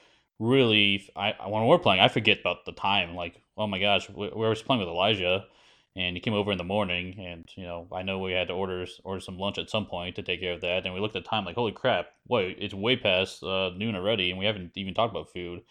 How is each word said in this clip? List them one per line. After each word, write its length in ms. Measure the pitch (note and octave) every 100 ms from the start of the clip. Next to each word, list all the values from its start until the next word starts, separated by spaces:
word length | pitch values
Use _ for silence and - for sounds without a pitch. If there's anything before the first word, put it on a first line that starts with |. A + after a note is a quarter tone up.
| _ _ _ -
really, 680 | A2 C3+ A#2+ G#2+ G2+ G2 - -
I, 200 | G#2 - G2
when 220 | G#2+ A2+
we're 100 | F3
playing, 240 | A#2 F#2
I 60 | A2
forget 320 | - G#2+ G2
about 260 | F2+ F2 -
the 60 |
time. 420 | D#2+ G2 G2+ E2+
Like, 280 | F2 F2 - _ -
oh 100 | G#2+
my 120 | F#2+
gosh, 300 | G2+ G2 -
we, 200 | G2 G#2
we 180 | G#2+ A2
were 80 | A2
playing 240 | - B2+
with 100 | F2
Elijah, 560 | E2+ G2+ G#2 F2+ F#2+ - _ _ _ _ F#2+
and 180 | F2+ F2+
he 60 |
came 120 | -
over 200 | G#2 G2+
in 40 | F#2
the 60 |
morning, 560 | F2 G#2 F#2+ F2 F2+ G2
and, 300 | F2+ E2+ E2+ -
you 80 |
know, 240 | F2+ F2 E2+
I 100 | F#2
know 160 | F#2+ F#2+
we 120 | F#2+
had 160 | F2+ F2+
to 60 |
order, 320 | F#2 F#2+ F2+ F2+ -
order 160 | F#2 F#2+
some 180 | F#2+ F#2
lunch 200 | G2 -
at 120 | -
some 160 | A2 F#2+
point 300 | F2+ F2+ F#2+
to 80 |
take 160 | F#2 F2+
care 140 | F#2
of 80 | E2+
that. 240 | F2 F#2 F#2
And 80 |
we 80 | F#2
looked 160 | G#2 F#2+
at 80 | -
time, 180 | A2
like, 120 | F#2 F2+
"Holy 180 | A2+
crap, 340 | - C3 F#2+ - _ -
wait, 260 | A#2+ F#2 -
it's 120 | G2+
way 220 | G2 A2 B2+
past, 480 | G2+ F#2 F#2+ -
uh, 280 | F2 F#2+ F#2 F2+
noon 220 | A2+ G2
already, 320 | G2 A2 F2+
and 100 | F#2
we 60 | G2+
haven't 260 | G#2 F2 G2
even 180 | F#2+
talked 180 | F2+ A#2
about 180 | F2+ D#2
food," 280 | F2+ F2 F2 -